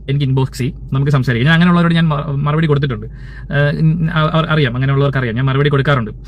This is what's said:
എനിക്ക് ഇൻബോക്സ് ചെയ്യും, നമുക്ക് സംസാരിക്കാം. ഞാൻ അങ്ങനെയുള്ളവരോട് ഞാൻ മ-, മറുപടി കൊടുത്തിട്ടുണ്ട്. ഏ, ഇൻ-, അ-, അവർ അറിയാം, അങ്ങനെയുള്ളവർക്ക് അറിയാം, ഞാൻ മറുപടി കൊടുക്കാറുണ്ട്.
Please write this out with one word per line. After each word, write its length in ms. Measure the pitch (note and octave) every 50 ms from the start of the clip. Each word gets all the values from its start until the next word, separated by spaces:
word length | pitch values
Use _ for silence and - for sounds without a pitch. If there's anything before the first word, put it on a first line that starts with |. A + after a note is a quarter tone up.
| - -
എനിക്ക് 160 | C#3 C#3+ C#3+
ഇൻബോക്സ് 320 | C3 C3 C3+ C3 B2+ -
ചെയ്യും, 180 | - B2 C3+ - - C3 - -
നമുക്ക് 180 | - C#3 D3
സംസാരിക്കാം. 340 | D3 C#3 A#2+ B2+ A#2+ A2+ B2+
ഞാൻ 80 | D#3 E3
അങ്ങനെയുള്ളവരോട് 400 | E3 F3 F3+ F3 F3 E3+ E3+ E3+
ഞാൻ 140 | E3 E3
മ-, 380 | D#3 D3 C#3+ D3+ D3+ C#3 C#3 D3
മറുപടി 220 | D3 D3 D#3+ E3
കൊടുത്തിട്ടുണ്ട്. 380 | D3+ C#3+ C3+ D3+ C#3 A#2+ G#2+ G#2+
ഏ, 760 | - - - - - - - - - C#3+ C#3+ C#3+ D3 D#3 D3+
ഇൻ-, 300 | D#3 D#3 D#3 F3 D#3+ D#3+
അ-, 200 | - D#3 D#3 D3+ D#3
അവർ 100 | D#3+ D#3+ D#3
അറിയാം, 260 | D#3 D#3 C#3+ A#2+ A#2
അങ്ങനെയുള്ളവർക്ക് 420 | B2+ C3+ C#3 C3+ C3+ C#3 C#3+ C3
അറിയാം, 180 | C3+ B2+ A#2 G#2+
ഞാൻ 100 | B2 C3+
മറുപടി 240 | C3+ C3 C#3 C#3+ D3
കൊടുക്കാറുണ്ട്. 420 | C#3+ C3+ B2+ D3+ C#3+ B2 A2 G#2 - - -